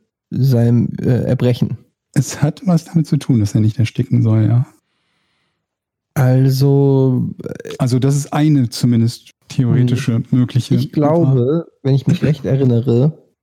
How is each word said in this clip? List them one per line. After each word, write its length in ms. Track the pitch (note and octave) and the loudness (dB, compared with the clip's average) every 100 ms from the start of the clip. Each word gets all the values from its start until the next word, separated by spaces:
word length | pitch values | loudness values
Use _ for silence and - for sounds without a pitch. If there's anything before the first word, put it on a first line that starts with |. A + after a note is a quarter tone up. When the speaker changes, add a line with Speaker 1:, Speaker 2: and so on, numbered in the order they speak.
| _ _ _ | _ _ _
Speaker 1:
seinem, 580 | - C3+ A#2 A#2 A#2+ - - | -2 0 2 2 2 0 -4
äh, 220 | F#2+ B2 - | -2 -2 0
Erbrechen? 520 | B2+ A#2+ A#2+ - - _ _ _ | 0 0 0 -2 -4 _ _ _
Speaker 2:
Es 280 | D3 C3 - | -4 -4 -2
hat 240 | D3 - G3 | -4 -2 -2
was 200 | E3 - | -2 0
damit 200 | E3+ D3 | -4 -2
zu 120 | D3 | -4
tun, 240 | - B2 | 0 0
dass 120 | G2+ | 2
er 80 | A2 | 0
nicht 160 | G#2+ A2 | 0 0
ersticken 460 | A2 - B2+ A#2+ | -4 -2 -2 0
soll, 220 | A2+ A2 G#2+ | 2 2 2
ja. 180 | A#2+ C#3 _ _ _ _ _ _ _ _ _ _ _ _ _ _ - | 0 -2 _ _ _ _ _ _ _ _ _ _ _ _ _ _ -2
Speaker 1:
Also, 1120 | B2+ C3 C3+ C3 C#3 C#3 C#3 C3+ C3 B2+ A#2 - | 2 2 2 2 2 4 2 2 2 0 -4 -8
äh 320 | - - - - | -14 -14 -14 -4
Speaker 2:
Also, 220 | B2+ B2+ | -2 0
das 160 | C#3 C#3+ | 0 -2
ist 180 | C#3+ | -2
eine 360 | D3+ D3+ D3 A#2 | 0 2 2 0
zumindest 640 | - B2 A#2 A2+ - - _ _ | -2 0 2 0 -4 -18 _ _
theoretische, 680 | - A#2+ C#3 B2 B2 - A#2 | -4 0 2 2 0 -2 -4
Speaker 1:
Hm. 100 | - | -2
Speaker 2:
mögliche 420 | C3 B2 B2+ - B2 | 0 0 -2 -2 -2
Speaker 1:
Ich 160 | C#3 | -2
glaube, 440 | D#3 D3 E3+ C#3+ C3 B2 | -2 0 2 2 2 0
Speaker 2:
Gefahr. 200 | E3 - _ | -2 -6 _
Speaker 1:
wenn 100 | C3+ C3+ | -2 0
ich 120 | - | 0
mich 160 | F3 | 0
recht 220 | C3 D#3 F#2 | 0 -2 -2
erinnere, 720 | C3+ C3 A#2 B2+ A#2+ D3+ - _ _ | 0 2 0 2 2 0 -2 _ _